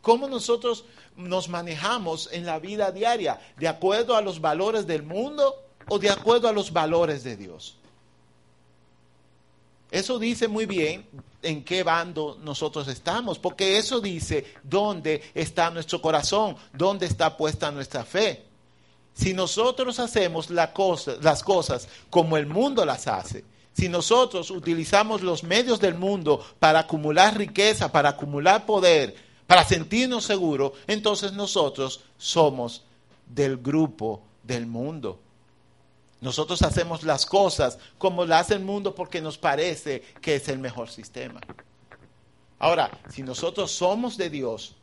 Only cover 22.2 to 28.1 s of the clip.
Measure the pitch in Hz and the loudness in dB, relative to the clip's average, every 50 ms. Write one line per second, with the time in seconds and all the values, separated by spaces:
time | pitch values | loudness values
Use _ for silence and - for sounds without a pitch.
22.2 | 165 160 160 156 147 147 151 196 254 285 269 226 185 147 127 120 - 139 110 92 | 4 6 2 0 0 0 0 2 2 2 2 2 2 2 0 -2 -2 -2 -2 -2
23.2 | 90 - - - - - _ _ _ _ _ - 170 180 170 175 - - 226 247 | -4 -8 -10 -12 -12 -16 _ _ _ _ _ 0 0 2 0 0 4 6 6 6
24.2 | 254 247 - 185 165 - 190 180 151 165 170 165 160 - - 202 214 214 220 202 | 6 4 2 -6 -6 -6 -10 -6 -2 0 0 0 0 4 4 4 4 4 0 -2
25.2 | 185 185 170 156 - 165 185 220 247 254 233 202 208 190 165 170 185 196 202 190 | 0 -2 -2 -2 -2 0 2 2 4 2 2 4 4 2 2 2 -2 -2 -2 0
26.2 | 165 151 147 - - - - _ - 156 156 160 160 - - 156 151 151 151 170 | 2 2 2 2 2 -12 -2 _ 4 6 6 6 2 2 -4 -2 -2 2 6 8
27.2 | 185 214 208 214 208 - - - 202 214 214 - 185 147 - 156 143 143 | 6 6 6 0 -4 -4 0 2 4 4 4 2 -2 2 2 4 4 4